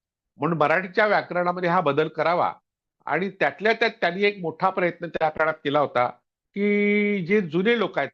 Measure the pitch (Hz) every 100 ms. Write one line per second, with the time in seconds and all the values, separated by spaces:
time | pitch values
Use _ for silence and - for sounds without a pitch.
0 | _ _ _ - 147 165 147 165 185 202
1 | 214 180 - 175 175 180 180 180 147 139
2 | 160 160 151 175 101 - _ _ _ _
3 | - 147 196 - 151 - 202 220 226 214
4 | 175 180 202 202 165 - 190 190 175 175
5 | 170 - 156 - 156 156 143 147 135 123
6 | 123 - _ _ _ 202 208 208 208 208
7 | 208 202 160 214 175 165 196 240 185 -
8 | 135